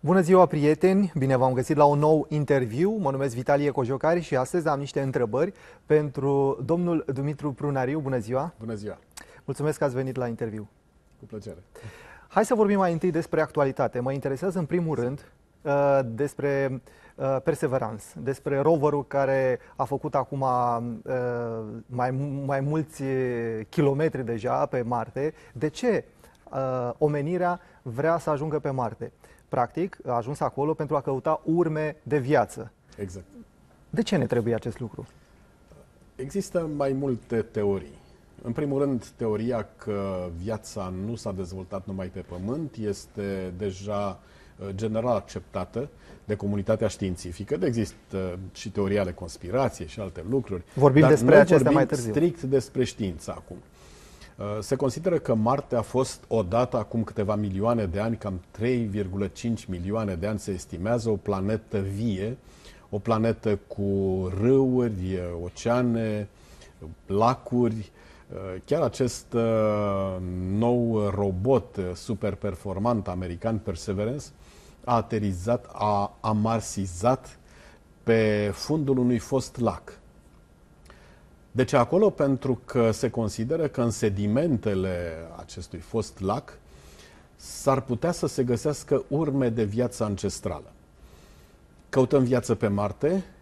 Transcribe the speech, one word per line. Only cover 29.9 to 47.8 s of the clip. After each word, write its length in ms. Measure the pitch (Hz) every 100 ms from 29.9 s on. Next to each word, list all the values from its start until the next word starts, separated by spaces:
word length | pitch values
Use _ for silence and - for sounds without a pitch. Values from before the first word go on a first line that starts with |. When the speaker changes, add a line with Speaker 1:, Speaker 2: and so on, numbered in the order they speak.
| - -
Speaker 1:
a 60 |
ajuns 280 | 120 113 147
acolo 340 | 139 - 143
pentru 220 | 156 147 147
a 40 |
căuta 400 | 135 135 160 156
urme 520 | - 165 165 156 156 151
de 160 | - 147
viață. 540 | 123 147 117 - 110 _ _ -
Speaker 2:
Exact. 280 | 101 90 - 240 - _ - _ -
Speaker 1:
De 120 | -
ce 140 | 226 180
ne 100 | 131
trebuie 280 | 123 113
acest 260 | 113 120 107
lucru? 260 | 120 - - - _ - - _ - - - _ - -
Speaker 2:
Există 520 | 135 196 185 180 165 147
mai 160 | 139
multe 500 | 135 139 120 - 117
teorii. 560 | 107 - 101 98 71 71 - - - -
În 100 | 120
primul 260 | 113 147 139
rând, 280 | 143 127 -
teoria 600 | - 117 107 113 120 101 -
că 520 | - 101 98 92 90 85
viața 500 | 98 110 - - 92 92 101
nu 80 |
s-a 180 | 113 110
dezvoltat 540 | 92 90 95 92 98 95
numai 200 | 98 92
pe 180 | 95 87
Pământ 480 | 87 95 143 156 -
este 760 | 107 98 - - 101 98 92 90
deja, 600 | 101 90 98 104 101 92 - - - -
uh, 100 | 98
general 420 | 95 113 110 120 110
acceptată 720 | - 98 - - 92 117 139 - - -
de 120 | - 104
comunitatea 520 | 101 101 98 110 110
științifică. 720 | - 98 87 92 85 101 151
Există 760 | 185 117